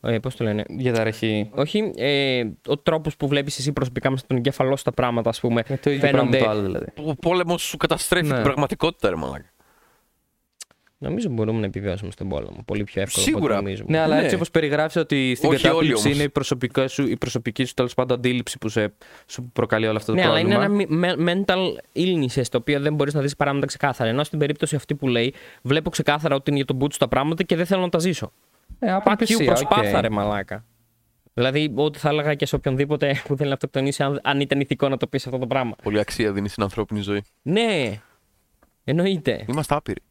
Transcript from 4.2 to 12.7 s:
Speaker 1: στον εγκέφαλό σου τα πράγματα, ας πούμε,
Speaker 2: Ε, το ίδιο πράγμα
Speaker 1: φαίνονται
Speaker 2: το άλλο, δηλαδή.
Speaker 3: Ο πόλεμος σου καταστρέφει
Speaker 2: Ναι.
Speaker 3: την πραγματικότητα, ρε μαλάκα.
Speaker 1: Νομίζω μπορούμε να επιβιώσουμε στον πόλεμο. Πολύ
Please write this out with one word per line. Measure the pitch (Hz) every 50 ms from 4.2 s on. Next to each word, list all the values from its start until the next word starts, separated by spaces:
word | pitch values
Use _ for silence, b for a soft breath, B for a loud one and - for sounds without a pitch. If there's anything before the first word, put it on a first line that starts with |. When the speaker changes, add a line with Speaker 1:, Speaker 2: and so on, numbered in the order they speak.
| -
Speaker 1:
στον | _ 135 127
εγκέφαλό | 120 139 135 - 135 131 139
σου | 131 -
τα | -
πράγματα, | 120 - 127 123 120 117 110 117
ας | 113 -
πούμε, | - 127 117 117 110 -
Speaker 2:
Ε, | 139 131
το | - 147
ίδιο | 143 139 135 143
πράγμα | 139 131
Speaker 1:
φαίνονται | 123 120 123 131
Speaker 2:
το | 123 110
άλλο, | 107 107
δηλαδή. | 101 95 90 - - - - - 147
Speaker 3:
Ο | 156 151
πόλεμος | - - 170 175 185 175 165 175 170 -
σου | - - 143
καταστρέφει | - 156 160 - - - - 175 170 151
Speaker 2:
Ναι. | 139
Speaker 3:
την | 123 110
πραγματικότητα, | 131 135 135 143 139 - - - 165 - _ - 104
ρε | 90
μαλάκα. | 80 73 65 67 71 69 _ _ _ b b b b b b b b b b b b _ _ _ _ _ _ _ _ - _ _ _ _ _ _ _
Speaker 1:
Νομίζω | 131 135 156 214 240 190
μπορούμε | 123 113 110 107 110 113
να | 107
επιβιώσουμε | 98 92 95 98 101 87 95 101 98
στον | 98 _ - 98
πόλεμο. | 82 71 57 50 50 - 110
Πολύ | -